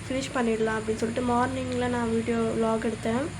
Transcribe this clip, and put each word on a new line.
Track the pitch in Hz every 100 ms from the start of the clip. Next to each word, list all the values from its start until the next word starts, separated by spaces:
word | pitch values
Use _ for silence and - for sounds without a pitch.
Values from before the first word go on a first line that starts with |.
ஃபினிஷ் | - 262 269 269
பண்ணிடலாம் | 233 220 220 220
அப்படின்னு | 220 214
சொல்லிட்டு | 226 240 247
மார்னிங்கில் | 240 254 262 254 247 247
நான் | 240 233
வீடியோ | 226 226 233 226 220
vlog | 226 220 226
எடுத்தேன். | 220 226 233 320